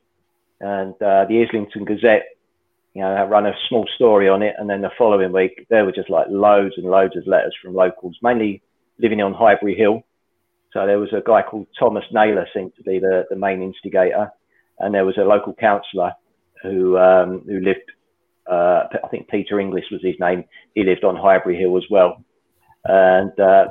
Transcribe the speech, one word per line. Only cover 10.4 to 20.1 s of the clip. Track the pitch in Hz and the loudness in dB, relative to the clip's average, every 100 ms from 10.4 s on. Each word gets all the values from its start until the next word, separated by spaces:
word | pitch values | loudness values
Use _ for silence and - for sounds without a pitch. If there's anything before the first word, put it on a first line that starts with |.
| _ _ _ | _ _ _
So | 101 | -4
there | 98 101 | -2 -2
was | 98 | -2
a | 104 | -4
guy | 117 104 | 2 2
called | - 107 98 - | 2 -10 -12 -2
Thomas | 123 104 - | 0 -2 -4
Naylor | 113 110 98 85 | 0 2 0 -4
seemed | 104 92 _ | -8 -10 _
to | |
be | - 95 | -6 -2
the, | 95 92 - | 0 0 -2
the | 95 | -6
main | 98 92 | -4 -4
instigator, | 92 - 101 95 92 101 104 _ _ _ _ - | -8 -12 -4 0 0 0 -6 _ _ _ _ -8
and | 101 | -4
there | 101 95 | 0 0
was | 104 | 0
a | |
local | 98 104 101 | 2 2 0
councillor | - 110 101 - 95 87 - _ _ _ _ | -2 0 0 -4 -6 -6 -6 _ _ _ _
who, | 95 95 92 92 | -8 -2 0 4
um, | 92 92 90 92 - | 4 4 2 -6 -8
who | 95 | -4
lived, | 95 95 - - _ _ _ _ - | -4 -4 -8 -20 _ _ _ _ -4
uh, | 87 87 85 - - | 0 2 0 -2 -8
I | - | -8
think | - - | -12 -6
Peter | 104 98 101 | -6 -4 -4
Inglis | 98 92 - | -4 -6 -8
was | 104 | -6
his | 92 | -6